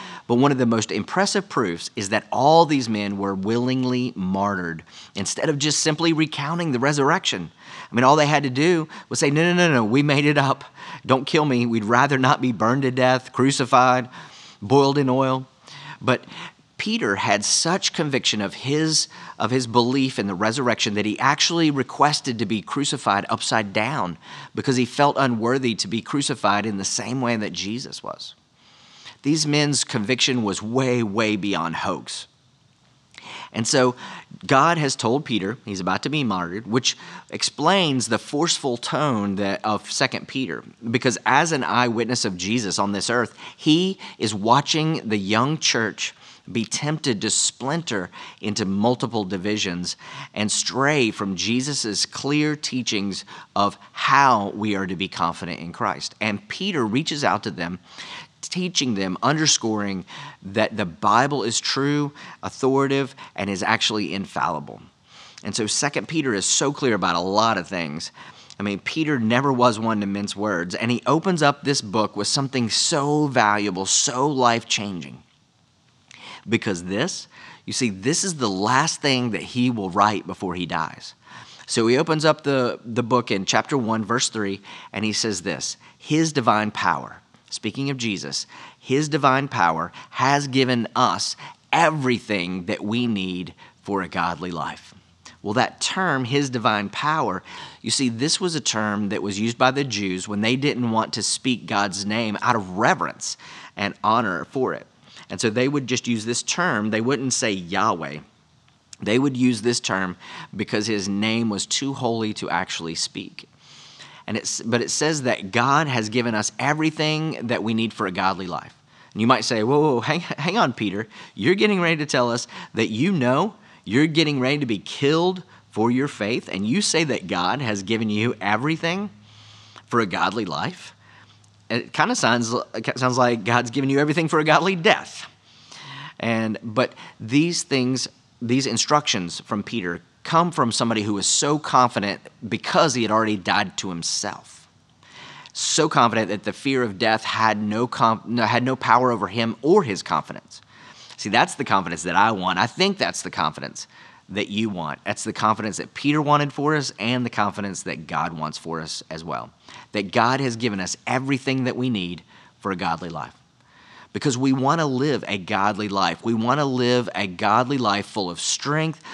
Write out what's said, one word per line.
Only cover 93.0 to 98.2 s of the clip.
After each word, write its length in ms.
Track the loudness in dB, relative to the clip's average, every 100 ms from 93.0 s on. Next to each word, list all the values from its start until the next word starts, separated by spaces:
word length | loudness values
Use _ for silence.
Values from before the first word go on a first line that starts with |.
| 0
need 480 | -2 -2 -6 -8 -14 -20 _
for 180 | -4 -4
a 80 | -2
godly 400 | -2 -2 -4 -6
life." 460 | -6 -8 -10 -18 -20 _ _ -20 -10
Well, 100 | -2 2
that 260 | 0 -2
term, 420 | -6 -2 0 0
"his 260 | 0 0 0
divine 400 | 0 2 2 -2
power," 540 | -2 -2 0 -2 -4 -8 -16 -18 -10
you 100 | -4
see, 160 | 0 0
this 320 | 0